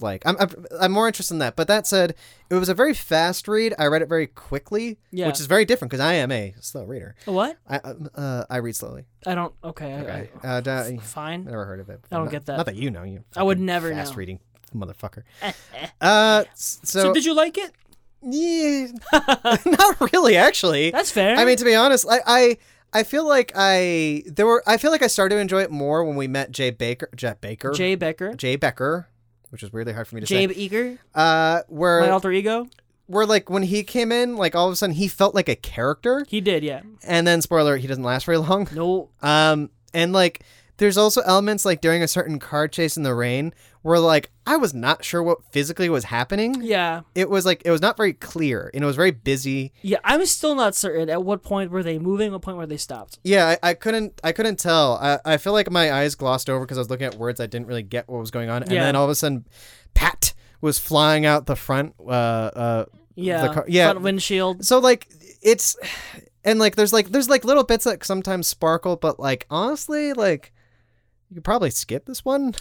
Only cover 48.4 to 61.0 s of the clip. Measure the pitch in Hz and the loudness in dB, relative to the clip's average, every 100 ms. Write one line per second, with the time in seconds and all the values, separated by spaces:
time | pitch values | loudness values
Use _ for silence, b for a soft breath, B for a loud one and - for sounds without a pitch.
48.4 | 147 110 87 139 147 135 185 123 135 135 | -2 -2 -6 -4 -2 2 2 2 -2 -2
49.4 | 135 135 131 b 196 - 202 294 359 - | -2 -6 -8 b -4 -2 2 2 2 0
50.4 | 302 277 214 - 190 160 160 170 185 202 | 0 0 0 0 -4 -2 -2 -2 -2 -4
51.4 | - 196 185 185 170 160 175 196 214 190 | -4 -4 -4 -4 -4 -4 -2 -2 -2 -6
52.4 | 190 180 156 147 - 123 98 - 180 196 | -10 -12 -10 -10 -10 -12 -16 -8 2 4
53.4 | 165 175 175 170 220 220 214 - 165 170 | 4 4 2 0 -2 -4 -6 -6 -4 -2
54.4 | 220 185 170 165 139 113 139 143 156 151 | -2 -2 2 4 4 2 0 0 0 -2
55.4 | 196 208 190 175 156 139 147 - 135 127 | 2 0 2 2 2 2 -2 -2 -2 -2
56.4 | - 131 131 131 117 127 135 107 117 120 | -2 -4 -4 -6 -6 -6 -6 -6 -6 -6
57.4 | 113 120 117 120 101 120 - 123 113 120 | -8 -8 -8 -8 -6 -8 -6 -10 -8 -6
58.4 | 113 120 180 185 139 139 143 147 156 131 | -4 -4 -2 0 2 2 2 0 -2 -4
59.4 | - B B B B - 175 - - - | -8 B B B B 2 2 0 -4 -4
60.4 | b b 156 - - 156 | b b -2 -2 2 4